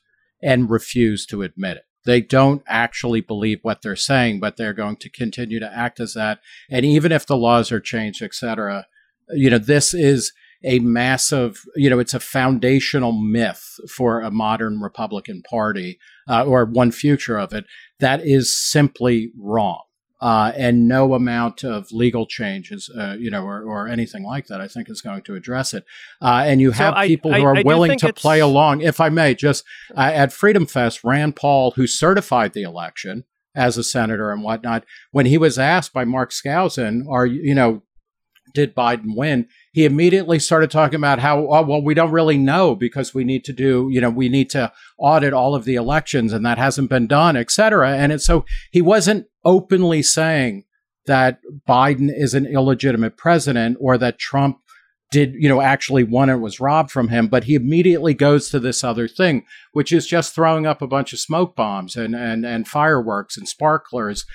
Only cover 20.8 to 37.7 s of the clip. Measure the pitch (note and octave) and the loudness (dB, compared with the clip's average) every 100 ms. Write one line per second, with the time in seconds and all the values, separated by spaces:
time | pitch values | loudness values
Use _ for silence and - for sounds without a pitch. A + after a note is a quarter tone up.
20.8 | A#2 C3 C3+ B2+ B2 A#2+ A#2 - C3+ G#2+ | 4 4 2 2 0 -2 -4 -6 -8 -8
21.8 | G2 A2+ B2 A#2 G#2+ - G#2+ G2 F2 G2+ | -8 -2 0 0 -6 -6 -8 -8 -12 -16
22.8 | - A#2+ G2+ G#2 A#2 G2+ G2 G2+ G#2+ G#2 | -16 -10 -10 -8 -8 -8 -8 -10 -10 -10
23.8 | A2 A#2 A2+ G#2 G2 C#3 - G2 G2 A#2+ | -6 -6 -6 -8 -10 -10 -10 -12 -12 -14
24.8 | A2+ G#2+ A2+ G2 - G2 A#2+ B2+ A#2+ G2+ | -14 -14 -12 -14 -12 -14 -8 -8 -6 -10
25.8 | - - - - C3 B2 D3 C3+ C3 A2+ | -14 -20 -20 -4 0 2 4 4 4 4
26.8 | D#3 F3+ G3 D#3+ D#3 - C#3 C#3 C3+ E3 | 0 2 0 0 0 2 4 4 4 4
27.8 | E3+ C4+ D#3 - D3+ D#3 D3 C#3 D#3 D3 | 4 2 0 0 2 4 4 4 4 2
28.8 | D#3+ D3 D#3+ D#3+ D3+ B2 C#3+ C3+ - - | 0 2 2 4 2 2 0 0 -4 -20
29.8 | - - C3+ D#3 C#3 - G#3 G3+ E3 C3 | -14 -2 0 2 0 2 2 2 0 0
30.8 | A#2 - A#2 C#3 D3+ - C#3+ C#3 B2+ B2+ | -2 -2 -2 0 0 -2 2 2 2 0
31.8 | B2 - D#3+ G3 - B2 G#2 G#2+ F#2 E2+ | -2 0 2 2 0 0 0 -4 -10 -10
32.8 | E2+ - F#2+ G#2+ - _ _ - B2 A2+ | -14 -12 -12 -12 -14 _ _ -2 -2 -2
33.8 | A#2 B2+ A2 G#2+ G#2+ G#2 G#2 A2+ A#2+ A#2 | -4 -4 -4 -4 -6 -6 -6 -6 -4 -6
34.8 | - - _ C#3 B2 D#3 D#3+ B2 C#3 F3+ | -8 -20 _ 0 2 4 4 2 0 0
35.8 | - C3+ A#2+ C3 B2 - C#3 D#3 F#3 - | -2 -4 -4 -2 -4 -6 -4 0 -2 -2
36.8 | A2+ A2+ C#3+ B2+ B2 C3 C#3+ C#3 A#2+ | -4 -4 -4 0 0 0 0 2 2